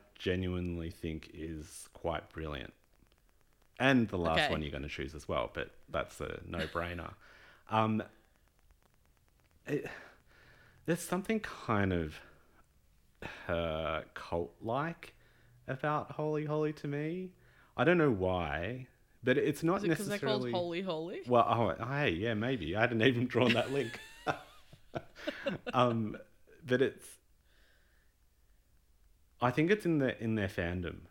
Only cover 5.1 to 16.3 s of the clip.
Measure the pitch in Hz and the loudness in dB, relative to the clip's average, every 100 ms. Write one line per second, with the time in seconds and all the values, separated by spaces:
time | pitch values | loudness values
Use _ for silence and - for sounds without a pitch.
5.1 | 73 - 73 55 - - - - 73 - | -8 -4 -2 -2 -6 -8 -12 -6 -6 -4
6.1 | - - - 90 85 80 82 87 85 82 | -8 -8 -8 -8 -6 -4 -4 -4 -6 -10
7.1 | - - - - - - 110 110 107 - | -14 -20 -20 -20 -20 0 2 4 2 -2
8.1 | - _ _ _ _ - - _ _ _ | -12 _ _ _ _ -20 -20 _ _ _
9.1 | _ _ _ _ _ - 147 - - - | _ _ _ _ _ -4 -4 -4 -12 -18
10.1 | - - - - - - - - 170 - | -20 -20 -20 -20 -20 -20 -8 -4 -2 -2
11.1 | 180 196 220 - - - 107 98 90 78 | -2 0 -2 -2 -8 0 2 4 2 -2
12.1 | - - - _ - _ _ _ _ _ | -6 -18 -20 _ -20 _ _ _ _ _
13.1 | - - - - 85 82 78 80 80 - | -16 -14 -10 -4 -2 0 -2 -2 -4 -6
14.1 | - - 85 78 - 110 127 160 170 - | -12 -4 -4 -4 -6 -4 -2 -2 -6 -16
15.1 | - - - - - - 135 151 151 - | -20 -20 -20 -20 -14 -8 -4 -2 -2 -2
16.1 | - 151 | -4 -2